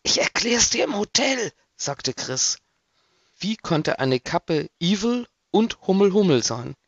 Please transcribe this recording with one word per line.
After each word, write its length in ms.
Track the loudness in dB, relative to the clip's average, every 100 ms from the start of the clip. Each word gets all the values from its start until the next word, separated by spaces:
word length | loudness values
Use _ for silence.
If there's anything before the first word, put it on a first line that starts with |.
"Ich 200 | 0 0
erklär's 480 | 0 -2 0 2 2
dir 160 | 2 -2
im 100 | -2
Hotel", 560 | -2 0 0 -2 -6 _ _ _
sagte 380 | -8 -4 -6
Chris. 440 | -6 -6 -2 -2 -4 _ _ _ _ _ _ _ _
Wie 140 | -6 -6
konnte 400 | -2 0 0 0
eine 220 | 0 0
Kappe 500 | -2 -6 -2 -4 -4 _
evil 480 | -2 0 0 -2 -6 _ _
und 300 | 0 0 -2 0
Hummel 260 | 4 4
Hummel 300 | 4 4 4
sein? 320 | 2 -6 -8 -14